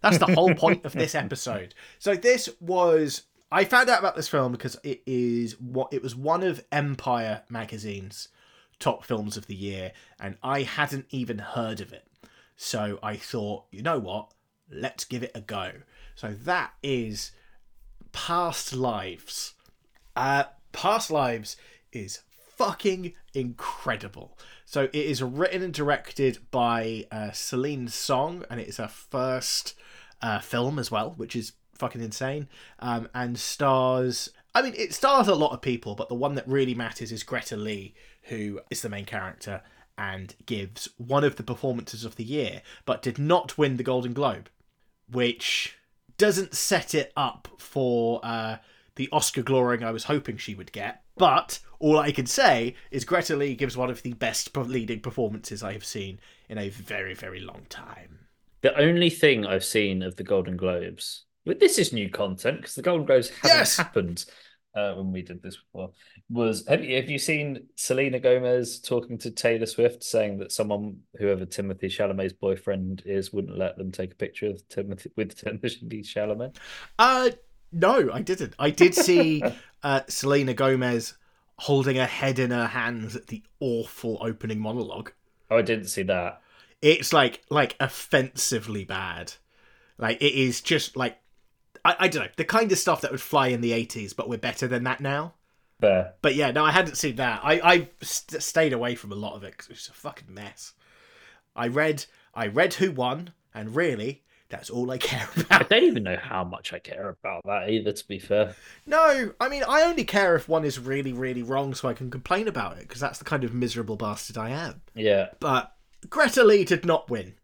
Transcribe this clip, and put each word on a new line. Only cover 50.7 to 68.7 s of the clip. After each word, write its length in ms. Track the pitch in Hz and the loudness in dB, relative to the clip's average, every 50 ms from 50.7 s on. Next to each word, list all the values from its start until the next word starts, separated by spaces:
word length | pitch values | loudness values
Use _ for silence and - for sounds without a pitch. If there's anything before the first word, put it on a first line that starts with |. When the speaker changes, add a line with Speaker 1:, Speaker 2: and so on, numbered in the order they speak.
| - | -10
Speaker 1:
get. 300 | 101 98 110 - - _ _ _ | -8 -8 -8 -10 -12 _ _ _
But 440 | - 185 165 131 165 - - - - - - - - | 4 6 6 6 6 2 0 -10 -12 -12 -18 -12 0
all 200 | - 151 151 151 | 4 6 6 6
I 140 | 147 147 143 | 6 2 0
can 140 | - 131 | -2 -2
say 480 | 120 - - 277 214 143 117 117 120 123 - - - | -2 2 6 6 6 6 6 2 -2 -4 -10 -18 -8
is 140 | - 135 117 | -6 -6 -2
Greta 320 | - 175 175 165 - 165 | 0 0 0 2 0 0
Lee 180 | 143 143 143 131 | 0 0 -2 0
gives 220 | 117 143 127 110 | -2 -2 -2 0
one 140 | 123 127 127 | -2 -2 -2
of 120 | 123 117 - | -2 -4 -6
the 100 | 120 120 | -8 -6
best 380 | 107 - 117 113 - - - _ | -4 -4 -2 -2 -2 -6 -4 _
per-, 100 | 143 127 | -4 -4
leading 380 | 117 131 127 113 104 117 104 | -2 -2 -2 -2 -2 -6 -6
performances 600 | - 123 113 - 120 107 107 107 - - 104 101 110 | -6 -8 -4 -2 -2 -2 -2 -6 -10 -12 -12 -8 -8
I 100 | 104 101 | -8 -8
have 120 | 104 - | -8 -10
seen 360 | - - 113 98 98 92 95 _ - _ _ _ _ | -10 -10 -8 -10 -10 -12 -16 _ -20 _ _ _ _
in 100 | 107 107 | -10 -8
a 100 | 104 98 | -8 -8
very, 460 | 98 - 92 - 107 104 95 92 92 | -8 -12 -12 -8 -6 -6 -6 -6 -8
very 260 | - - 92 92 92 | -10 -12 -12 -12 -12
long 260 | 95 92 - - - - | -14 -14 -16 -18 -18 -18
time. 580 | - - - - - - - - - - _ _ _ _ _ _ _ _ | -18 -16 -16 -16 -18 -18 -20 -20 -20 -20 _ _ _ _ _ _ _ _
Speaker 2:
The 160 | - 131 - 147 | 2 4 6 6
only 320 | 143 160 170 175 175 170 | 4 6 6 6 4 4
thing 360 | 160 - - 151 135 113 104 | 4 6 6 6 6 6 2
I've 180 | 95 95 95 - | 0 0 0 0
seen 380 | - - 113 104 98 95 92 92 | 0 2 2 2 2 0 -2 -2
of 140 | 92 90 | -4 -6
the 80 | - 98 | -8 -4
Golden 320 | 92 101 98 90 92 92 | 0 0 0 0 -2 -4
Globes, 680 | 87 90 92 90 87 87 90 90 - - - - - _ _ _ _ _ | -2 -2 -2 -2 -2 -4 -6 -10 -12 -12 -12 -12 -14 _ _ _ _ _
but 160 | - - - | -6 2 4
this 180 | 403 370 - - | 6 6 6 4
is 140 | 185 - - | 2 2 0
new 160 | 113 101 95 | -4 -4 -4
content 520 | 95 - 104 98 95 92 - 120 143 131 - | -2 -2 -2 -2 -2 -2 -2 -2 -2 -2 -8
'cause 120 | - - | -12 -12
the 80 | - 123 | -4 0
Golden 240 | 175 175 165 147 | 0 0 0 4
Globes 240 | - 139 127 113 - | 6 6 6 6 2
haven't 280 | - - - - 339 311 | -8 0 2 2 4 4
Speaker 1:
Yes! 180 | 254 - - | 2 2 2
Speaker 2:
happened, 480 | - 170 - - 113 92 87 85 90 - - - - - - _ _ _ _ _ | 0 0 0 0 0 0 0 -4 -8 -10 -12 -14 -20 -20 -20 _ _ _ _ _
uh, 200 | 104 104 101 92 | -4 -4 -4 -4
when 180 | 92 95 95 92 | -4 -6 -6 -6
we 100 | 92 90 | -6 -8
did 200 | - 90 87 - | -10 -14 -12 -12
this 140 | 92 95 | -14 -16
before, 360 | - _ _ _ 92 92 92 _ _ _ _ _ - _ _ | -16 _ _ _ -12 -12 -12 _ _ _ _ _ -20 _ _
was, 380 | 120 120 117 113 110 98 - - | -2 0 2 2 0 -2 2 2
have 160 | 151 143 - | 2 2 2
you, 120 | 131 131 | 0 -2
have 120 | 131 127 123 | -2 -2 -2
you 100 | 147 139 | -4 -4
seen 500 | - - 160 151 147 147 135 127 - _ _ | 0 0 0 0 0 -4 -6 -8 -12 _ _
Selena 420 | - - - 131 127 139 139 131 127 | -8 -2 0 2 2 2 0 0 2
Gomez 600 | - 127 127 127 127 123 123 127 123 117 | 4 4 4 4 4 2 2 2 2 0